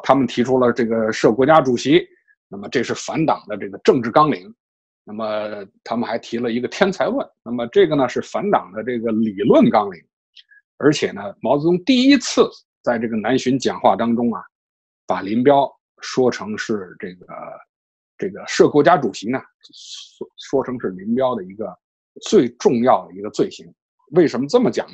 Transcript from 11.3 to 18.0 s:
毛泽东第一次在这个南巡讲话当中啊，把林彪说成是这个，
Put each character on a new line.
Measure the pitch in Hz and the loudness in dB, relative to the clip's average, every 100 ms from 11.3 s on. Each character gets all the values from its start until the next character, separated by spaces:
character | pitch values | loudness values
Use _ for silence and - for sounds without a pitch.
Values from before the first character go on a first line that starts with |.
| - | -6
毛 | 113 143 | -2 0
泽 | |
东 | 160 180 | 0 0
第 | 220 254 | 2 4
一 | 262 277 | 4 4
次 | - 269 - - _ _ | 2 0 0 -4 _ _
在 | 120 117 | -4 -2
这 | 117 | -2
个 | 113 | -4
南 | 107 131 | -2 0
巡 | 127 135 | 0 -2
讲 | 107 95 | -2 0
话 | 120 95 | 0 2
当 | 117 | 0
中 | 117 120 | 0 -2
啊， | 101 - _ _ _ _ _ - | -4 -10 _ _ _ _ _ -6
把 | 90 | -6
林 | 95 113 | -2 2
彪 | 131 139 139 - _ _ | 4 4 2 -6 _ _
说 | - - 123 | -6 0 0
成 | - 104 104 | -2 -6 -8
是 | - 104 90 - | -6 -6 -8 -14
这 | 95 | -16
个， | 90 - - - - _ _ _ _ | -16 -18 -16 -16 -18 _ _ _ _